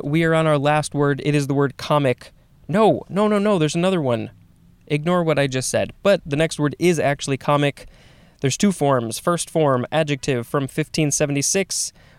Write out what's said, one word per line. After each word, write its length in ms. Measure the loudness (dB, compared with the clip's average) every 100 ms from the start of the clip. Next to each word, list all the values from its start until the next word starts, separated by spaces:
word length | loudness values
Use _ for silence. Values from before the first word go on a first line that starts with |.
We 200 | 0 0
are 100 | 2
on 120 | 2 2
our 120 | 2
last 360 | 2 0 0
word. 280 | 0 0 0
It 100 | 0
is 120 | 0 0
the 80 |
word 240 | 0 0 -2
comic. 540 | -2 0 2 -2 -6 _ _ _ -4
No, 340 | 2 4 2 -2
no, 180 | -2 0
no, 120 | 2
no, 200 | 2 2
there's 160 | 0
another 260 | 0 0 0
one. 300 | 0 -2 -4 -14 -20 _ -20 _ -6
Ignore 380 | -4 0 0
what 160 | 0 0
I 80 | 0
just 220 | -2 -2
said. 220 | -2 -2 -2
But 160 | 0 0 0
the 100 | -2
next 220 | -2 0
word 180 | -4 0
is 220 | 0 2
actually 360 | 0 -2 -4 -4
comic. 520 | 0 2 2 -2 -14 -20 -20 -20 _ _
There's 140 | -4 0
two 140 | 0
forms. 460 | 2 0 0 -2 -6
First 320 | -4 -4 -2
form, 360 | 0 2 2 0
adjective 560 | -2 -2 -4 -2 -4 -2
from 220 | -4 -4
fifteen 420 | -6 -6 -2 -2
seventy-six. 800 | 0 -2 -2 -2 -2 -4 -6 -8 -12 -20